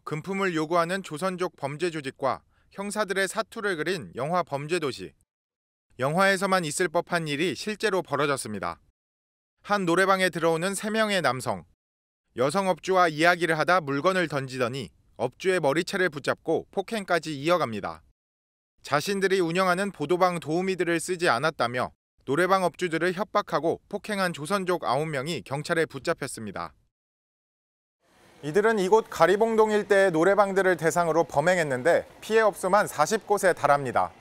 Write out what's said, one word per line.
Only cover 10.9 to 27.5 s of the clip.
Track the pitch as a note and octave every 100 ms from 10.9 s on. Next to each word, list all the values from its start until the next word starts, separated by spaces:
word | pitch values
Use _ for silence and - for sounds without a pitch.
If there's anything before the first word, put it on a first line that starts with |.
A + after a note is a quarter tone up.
| A3 G#3+ G3
남성. | C#3+ B2+ B2 G2 - _ _ _ _ _ _ -
여성 | C3 F#3 F#3+
업주와 | F3 - F#3 F3
이야기를 | D3+ E3 F3 E3 D#3+
하다 | D3 F3+
물건을 | D3 C#3 F3 F#3 E3
던지더니 | C#3+ C3+ B2+ A#2+ C3+ G#2+ _ _ -
업주의 | A#2 - F#3 F#3
머리채를 | D3+ C#3 - G3 F3+
붙잡고 | C#3+ C3+ A#2 - D3+ -
폭행까지 | - F#3+ A3+ F#3+ F3 D#3
이어갑니다. | D3 D3 F3 C#3 G#2+ F2+ D#2+ _ _ _ _ _ _ _ _
자신들이 | - C#3+ F#3+ G3 F#3+ F#3+
운영하는 | E3+ E3+ F#3+ F3 G3+
보도방 | - D3 F3 F#3 F3
도우미들을 | C#3+ E3 F#3+ F3+ E3+ E3+
쓰지 | - F3+ F3
않았다며 | A#2 D#3 - A#2+ B2 G#2 - _ _ -
노래방 | C#3+ F3+ F#3+ F3+
업주들을 | - F3+ D#3+ F3
협박하고 | F3 G#3 G#3 G3 D#3+ D#3+ B2 -
폭행한 | G3+ - G3+ F#3
조선족 | C#3+ D3+ G3+ F3+ F3
아홉 | - C3 D#3+
명이 | C#3+ C#3 C#3+
경찰에 | - C3 D3 E3 D#3
붙잡혔습니다. | C#3 B2 D#3+ C#3 - A2 F2 E2 _ _ _ _ _ _ _ _